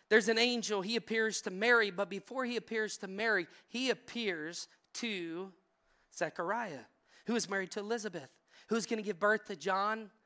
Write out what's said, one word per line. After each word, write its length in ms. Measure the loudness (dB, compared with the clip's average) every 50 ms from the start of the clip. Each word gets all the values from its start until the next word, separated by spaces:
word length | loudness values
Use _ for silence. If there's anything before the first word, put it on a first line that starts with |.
| _ 6
there's 200 | 6 6 6 6
an 100 | 4 4
angel. 440 | 4 4 4 2 0 0 -2 -2 0
He 120 | 0 -2
appears 480 | -2 -2 0 0 2 2 2 0 -2 -4
to 80 | -4
Mary, 400 | -4 0 4 4 6 6 4 2
but 180 | 0 -2 -4 -2
before 360 | -4 -8 -8 -8 -6 -4 -2
he 100 | -2 -2
appears 420 | -4 -4 -2 -2 -2 -2 -2 -4 -8
to 100 | -10 -8
Mary, 400 | -4 -2 0 2 2 2 0 -2 -8 -20 -16
he 240 | _ -6 -2 0 0
appears 800 | 0 0 -4 -10 -6 -4 -2 -2 -2 -4 -4 -8 -8 -8 -10 -12 _ _ _ _ -10
to 580 | -6 -4 -4 -4 -4 -4 -6 -6 -8 -8 -10 -12 _ _ _ _ _ _ _ _ _ _ _ -6
Zechariah, 720 | -4 -4 -2 -2 -2 -2 -2 -2 -2 -2 -6 -8 -12 -14 -16 _ _ _ _ _ -10 -4
who 80 | 0 0
is 160 | 0 0 0
married 220 | -2 -2 -2 -2 -4
to 80 | -6
Elizabeth, 500 | -4 -2 -2 -4 -4 -6 -8 -8 -12 -12 -18 _ _ _ _ -14 -4 0
who's 180 | 0 0 0
gonna 160 | 0 -2 -2 -2
give 160 | -2 -2 2
birth 280 | 4 4 4 4 0
to 100 | -4 -10
John 560 | -4 -2 0 2 2 2 2 0 -2 -6 -10 _ _ _